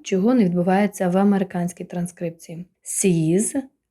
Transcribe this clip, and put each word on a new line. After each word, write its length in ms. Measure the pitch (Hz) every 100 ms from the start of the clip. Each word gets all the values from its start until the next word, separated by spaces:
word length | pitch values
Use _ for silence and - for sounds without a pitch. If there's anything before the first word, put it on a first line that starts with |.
чого 320 | - 190 208
не 100 | 254
відбувається 640 | 185 175 175 190 202 - 185
в 80 | 185
американській 680 | 202 196 185 180 175 -
транскрипції. 840 | 180 180 175 - 170 165 - 165 180 _
Sees. 800 | - - 196 165 156 180 226 277 262 _ _